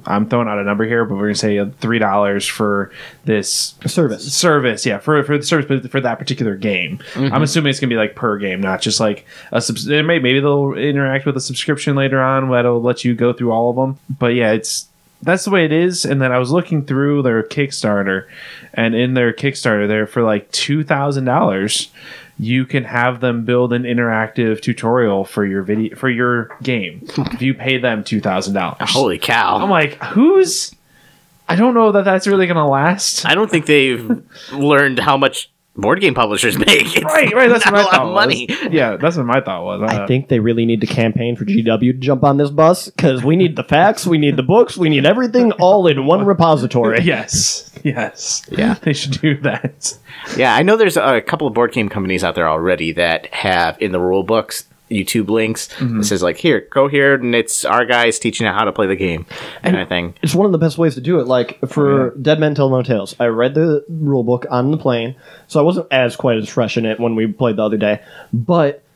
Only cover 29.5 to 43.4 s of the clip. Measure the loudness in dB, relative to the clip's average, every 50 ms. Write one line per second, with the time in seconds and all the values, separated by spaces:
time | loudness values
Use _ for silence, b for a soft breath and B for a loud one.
29.5 | 0 0 0 2 2 2 2 0 -2 -8 -10 -4 0 2 4 4 6 4 4 2
30.5 | 0 -6 -8 -10 -12 -18 b b b b b b b b b b b b _ -2
31.5 | 0 2 2 4 4 4 4 4 4 2 2 2 0 0 0 0 2 2 2 2
32.5 | 2 2 2 2 2 2 2 2 0 0 -2 -4 -4 -2 -2 0 0 0 0 0
33.5 | 0 0 2 4 4 4 4 4 0 -2 -2 -2 -4 -4 -6 B B B B B
34.5 | B -2 2 4 4 4 4 2 0 0 0 2 2 2 2 0 0 -2 -12 -14
35.5 | _ _ _ _ _ -4 0 0 2 2 2 2 2 2 0 0 0 0 0 0
36.5 | 0 2 2 4 4 4 2 2 0 -2 0 2 2 2 2 4 4 4 4 4
37.5 | 4 4 4 4 4 4 4 4 4 2 2 2 0 0 2 2 0 -2 -4 -6
38.5 | -6 -6 -4 -2 0 0 0 0 0 0 -2 -2 0 0 0 0 0 0 0 -2
39.5 | -6 -6 -6 -6 -6 -4 -2 -2 -2 -2 0 0 0 0 0 0 0 0 2 2
40.5 | 2 2 2 0 0 0 -2 -2 0 0 0 0 0 0 -2 -2 -4 -4 -2 -2
41.5 | 0 0 2 2 0 2 2 0 0 0 0 0 0 2 2 2 2 2 0 0
42.5 | 2 4 4 4 4 2 -2 -10 -4 0 2 2 2 2 2 2 2 4